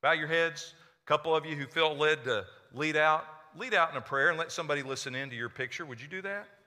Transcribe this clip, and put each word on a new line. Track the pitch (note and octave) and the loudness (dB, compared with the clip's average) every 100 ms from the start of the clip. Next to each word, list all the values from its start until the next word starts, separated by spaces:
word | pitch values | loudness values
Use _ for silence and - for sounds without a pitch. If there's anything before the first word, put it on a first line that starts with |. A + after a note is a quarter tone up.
Bow | C#3 | 4
your | D#3+ D3+ | 2 2
heads. | E3 E3 D3 - - - _ | 2 2 -2 -14 -18 -20 _
A | - | 0
couple | D3+ D#3+ | 2 4
of | D#3+ | 2
you | D#3 D3 | 2 -6
who | C3+ | -4
feel | E3 D#3+ D3 | 2 2 4
led | D3+ D#3 | 2 2
to | B2 A2 F#2+ - _ | 0 -2 -2 -14 _
lead | B2 D#3 D3+ | -4 -2 4
out, | D#3 D#3 - - - D#3 | 4 4 0 -16 -20 -12
lead | B3 | 0
out | G#3 E3 | 2 2
in | C#3 | 0
a | |
prayer | A2+ C3+ D3 | -4 2 2
and | D#3+ | 2
let | E3 | -2
somebody | - D#3 D3 | -4 -2 -2
listen | C3+ C3 C3+ B2+ | -2 -6 -6 -8
in | C#3 | -8
to | |
your | A#2+ A#2+ | -6 -8
picture. | - C3 - | -6 -8 -8
Would | E3 A#2+ | -10 -12
you | C#3 | -12
do | F#3 | -12
that? | F#3+ G3+ G#3 _ | -10 -10 -12 _